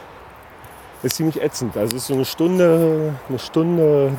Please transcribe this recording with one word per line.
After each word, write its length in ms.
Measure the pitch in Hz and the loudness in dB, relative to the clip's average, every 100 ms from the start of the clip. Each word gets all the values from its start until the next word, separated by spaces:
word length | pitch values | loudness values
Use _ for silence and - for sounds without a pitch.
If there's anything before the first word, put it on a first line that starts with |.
| - - - - - - - - - - | -20 -20 -20 -20 -20 -20 -20 -20 -20 -6
ist 120 | 131 - | -4 0
ziemlich 260 | 160 147 | 0 0
ätzend. 340 | 147 - 120 110 | -2 -2 -4 -2
Also 200 | 107 120 | -2 -2
es 80 | |
ist 40 | - | -2
so 60 | |
eine 120 | 135 131 | -2 -2
Stunde, 880 | - 165 185 175 165 165 156 156 135 - | 0 0 2 4 4 2 0 -2 -6 -8
eine 120 | 127 | -8
Stunde, 720 | - 160 165 175 156 147 139 | -4 -2 0 2 4 4 2